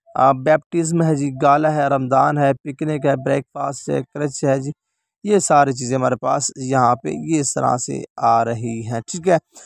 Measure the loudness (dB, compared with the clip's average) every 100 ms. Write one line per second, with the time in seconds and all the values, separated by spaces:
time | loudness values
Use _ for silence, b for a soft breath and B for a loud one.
0 | _ 2 2 2 2 0 0 -4 0 0
1 | 2 0 -2 0 2 4 2 0 0 0
2 | 2 2 2 2 2 0 -6 -8 -4 -2
3 | 0 0 0 -2 -4 -8 -8 -8 -6 -6
4 | -6 -6 -6 -2 0 0 -2 -12 _ _
5 | _ _ 0 2 4 4 4 0 -4 0
6 | 0 0 -2 -2 -4 -8 -2 2 4 2
7 | -2 -6 -2 -2 -2 -2 0 -2 -4 -8
8 | -10 -2 2 2 2 -4 -6 -8 -6 -8
9 | -8 -6 0 0 0 B